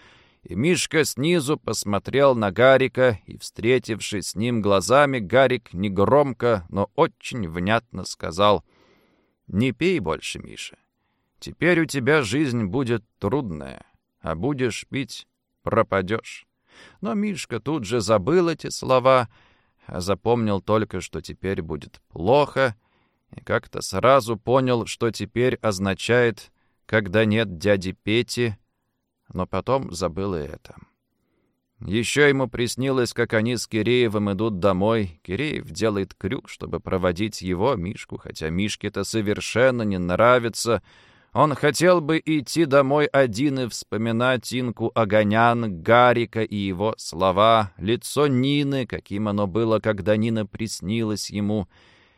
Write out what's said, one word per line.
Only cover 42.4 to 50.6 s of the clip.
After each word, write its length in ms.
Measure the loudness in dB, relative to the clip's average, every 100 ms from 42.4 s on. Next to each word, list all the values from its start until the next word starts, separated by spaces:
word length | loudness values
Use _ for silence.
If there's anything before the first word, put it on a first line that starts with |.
| -2 -2
домой 420 | 4 4 4 2 2
один 540 | 2 2 2 -2 -2
и 80 | -4
вспоминать 840 | -8 -8 -4 -2 0 0 0 -2
Инку 400 | -6 -4 -4 -2
Огонян, 880 | 0 4 4 4 4 4 2 -2 -4
Гарика 600 | 4 6 8 4 0 -4
и 120 | -4
его 400 | -2 -4 -2 -2 -4
слова, 760 | -8 0 2 4 4 4 2 -4
лицо 520 | -2 -2 -2 0 2
Нины, 580 | 2 2 0 0 -2 -4
каким 400 | -8 -8 -6 -2
оно 200 | -2 -2
было, 320 | 0 2 2
когда 360 | 0 -2 0 0
Нина 300 | 0 -2 -6
приснилась 840 | -8